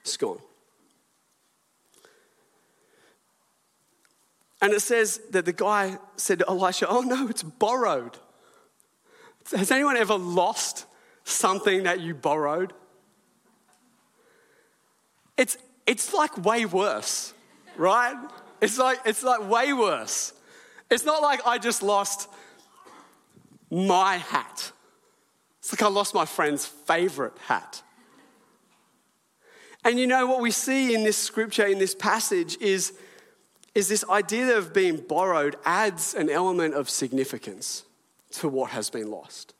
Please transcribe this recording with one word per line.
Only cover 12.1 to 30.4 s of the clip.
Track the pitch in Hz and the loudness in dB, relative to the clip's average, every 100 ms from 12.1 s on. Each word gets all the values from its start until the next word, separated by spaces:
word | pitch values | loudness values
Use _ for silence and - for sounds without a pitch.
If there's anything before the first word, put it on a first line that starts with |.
| 151 | -4
borrowed? | 156 156 143 160 185 - _ _ _ _ _ _ _ _ _ _ _ _ _ _ _ _ _ _ _ _ _ _ _ _ _ - | -2 0 0 -2 -4 -8 _ _ _ _ _ _ _ _ _ _ _ _ _ _ _ _ _ _ _ _ _ _ _ _ _ 0
It's, | 254 - - _ - | 0 -2 -12 _ -2
it's, | 254 - | -2 -2
like, | 403 302 247 | 0 0 2
way | 180 233 214 | 0 0 0
worse, | 185 202 107 - - - - _ _ - - | 0 0 -2 -4 -6 -8 -16 _ _ -18 0
right? | 175 220 247 269 294 - - - | 2 4 2 -4 -14 -18 -20 -2
It's | 208 240 | 0 2
like, | 254 254 226 | 2 2 -2
it's, | 220 | -2
like, | 254 240 202 | 0 0 2
way | 233 269 | 2 2
worse. | 277 208 139 107 - - - - - - - _ | 2 2 0 -4 -6 -6 -10 -20 -20 -20 -20 _
It's | 240 269 | 0 2
not | 311 | 2
like | 294 277 240 | 2 2 0
I | 240 | 0
just | 226 - | 0 -2
lost | 202 202 196 - - - - - _ _ - - - _ _ - _ - _ | 0 0 0 -6 -10 -16 -20 -20 _ _ -20 -20 -20 _ _ -20 _ -20 _
my | 170 190 180 190 180 | -2 4 4 4 2
hat. | - 139 - - - - _ _ _ _ _ _ _ _ | -2 -4 -4 -10 -12 -14 _ _ _ _ _ _ _ _
It's | - | -8
like | - | 2
I | 208 | 2
lost | 196 196 | 2 0
my | 190 160 | 0 -2
friend's | - 151 143 - | 0 0 0 -6
favorite | - - 165 180 139 123 - - | -10 0 2 2 -2 -6 -8 -4
hat. | 110 - - _ _ _ - _ _ _ _ _ _ _ _ _ _ _ _ _ - - - | -4 -4 -20 _ _ _ -20 _ _ _ _ _ _ _ _ _ _ _ _ _ -20 -20 -2
And | - 240 | 0 2
you | 254 | 2
know | 262 254 | 4 4
what | 262 | 2